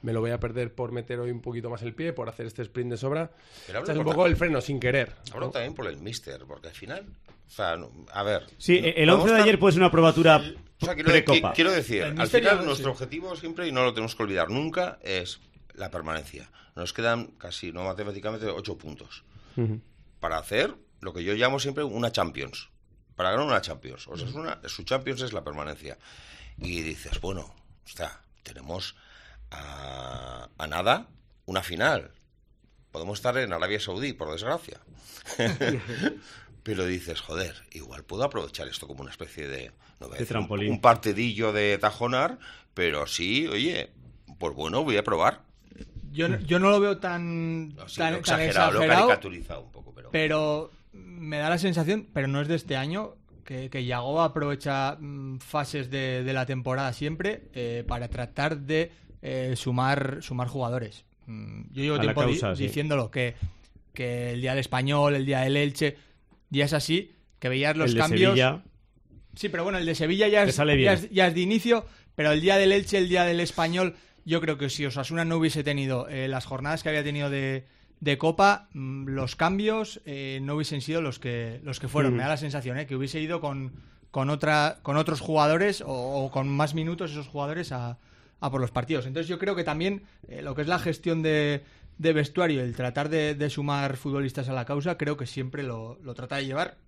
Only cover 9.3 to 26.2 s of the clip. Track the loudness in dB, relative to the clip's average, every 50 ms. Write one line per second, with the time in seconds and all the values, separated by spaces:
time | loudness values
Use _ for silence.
9.3 | 8 8 8 8 6 8 6 6 8 8 6 6 8 8 8 8 8 8 8 10
10.3 | 10 8 6 2 -10 -14 -18 -20 _ _ -4 -4 -4 0 4 6 6 8 8 8
11.3 | 6 6 6 4 4 4 4 4 4 2 0 0 0 0 0 0 0 0 0 4
12.3 | 4 6 6 6 4 4 4 0 -2 0 0 -4 -4 -4 -8 -8 -8 -8 -8 -8
13.3 | -10 -8 -8 -10 -6 -4 -4 -2 2 4 2 2 2 0 -4 -4 -2 -4 -2 0
14.3 | 2 0 2 2 0 -2 -2 -2 0 -2 -2 -2 -4 -10 -6 -4 -4 -2 -4 -4
15.3 | -10 -14 -18 -20 _ -20 -20 -20 -12 -12 -12 -8 -8 -8 -6 -4 -6 -6 -6 -10
16.3 | -16 -18 -18 -20 _ -20 -20 _ _ -10 -8 -8 -6 -2 0 2 2 0 -2 -8
17.3 | -14 _ -16 -14 -12 -10 -10 -10 -8 -6 -6 -6 -4 -4 -6 -8 -8 -6 -6 -8
18.3 | -6 -4 -6 -6 -6 -6 -6 -8 -10 -10 -10 -14 -14 -14 -16 -20 -20 -20 _ _
19.3 | -20 -20 -20 -12 -4 -2 -2 -2 -2 -4 -10 -18 -20 _ -20 -20 -18 -8 -6 -4
20.3 | -4 -4 -4 -2 0 2 2 2 0 -8 -20 _ _ _ -12 -10 -8 -6 -2 -2
21.3 | 2 4 4 4 2 2 -2 -4 -4 -4 -4 -4 -2 -2 -2 -2 0 0 -2 -2
22.3 | -2 -8 -10 -10 -10 -14 -16 -16 _ _ _ _ _ _ _ _ -6 -2 -2 0
23.3 | 0 0 0 2 0 0 0 -4 -10 -10 -12 -16 -16 -16 -16 -14 -12 -10 -10 -8
24.3 | -10 -8 -8 -8 -10 -10 -10 -14 -12 -12 -4 -4 -4 -2 -2 -4 -6 -6 -6 -6
25.3 | -6 -8 -8 -8 -8 -8 -8 -8 -10 -12 -12 -16 -16 -16 -20 -20 -20 -20